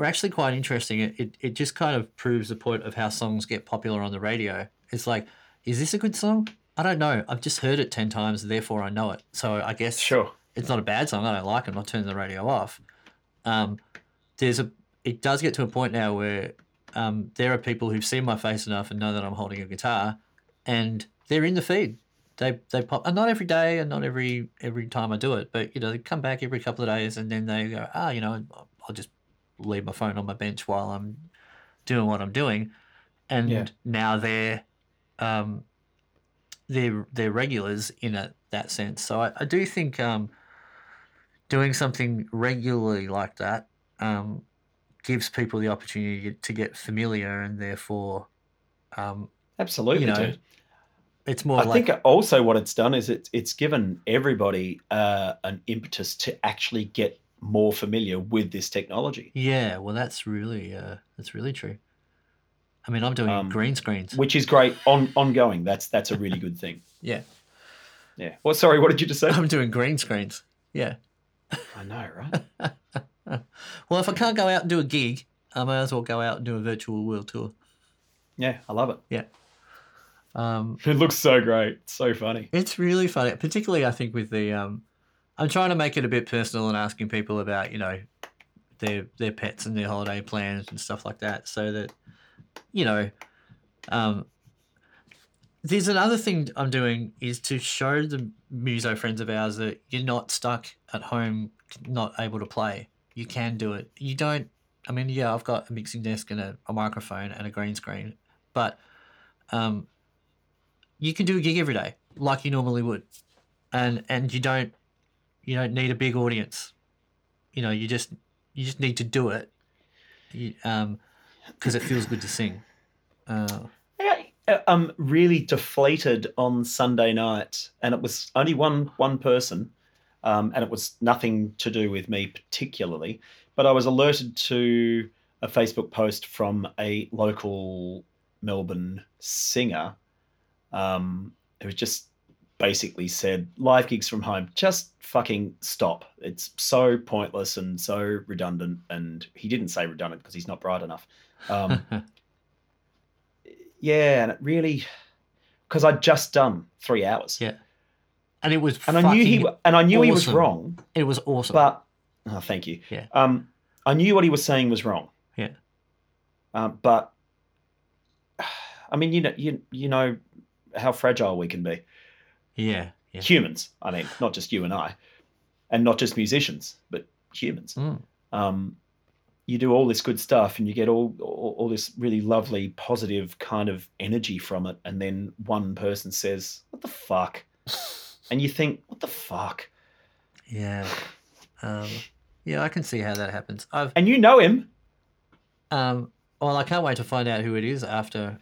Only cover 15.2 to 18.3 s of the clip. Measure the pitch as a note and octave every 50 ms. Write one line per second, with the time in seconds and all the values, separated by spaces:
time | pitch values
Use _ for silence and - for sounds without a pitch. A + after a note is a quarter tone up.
15.2 | - C#3 C#3 C#3 D#3 D3+ - - B2+ G#2+ - B2+ B2+ A2+ A2 A#2 A2 G#2 G#2 G2+
16.2 | G#2 G#2 G2+ G2 F#2+ - - _ _ _ _ _ _ - - - A#2 A2 G#2+ G#2+
17.2 | G2+ - - - B2 B2+ B2+ A#2+ - B2 A#2 A2+ A#2+ A2 G#2+ G#2+ G#2+ - C3 C3
18.2 | B2+ B2